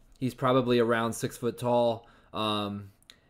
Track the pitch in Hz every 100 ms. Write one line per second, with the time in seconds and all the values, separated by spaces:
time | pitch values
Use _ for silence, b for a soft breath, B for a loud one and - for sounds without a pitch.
0 | - - 127 - 131 131 120 123 117 117
1 | 113 113 123 - 120 - 123 120 120 110
2 | - b b 98 107 104 104 101 101 _
3 | - b